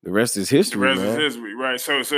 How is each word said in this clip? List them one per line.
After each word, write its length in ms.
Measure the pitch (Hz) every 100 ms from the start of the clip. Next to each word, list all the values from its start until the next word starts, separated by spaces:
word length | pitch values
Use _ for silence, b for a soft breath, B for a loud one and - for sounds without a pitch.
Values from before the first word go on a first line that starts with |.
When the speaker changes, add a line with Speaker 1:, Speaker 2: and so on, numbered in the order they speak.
Speaker 1:
the 80 | 92
rest 260 | 98 120 101
is 100 | 92
history, 320 | 143 208 104
Speaker 2:
The 60 | -
rest 140 | 92
Speaker 1:
man. 180 | 98 117
Speaker 2:
is 140 | 151
history, 200 | 120 110
right? 240 | 113 131 123
So, 240 | - 143
so 140 | 123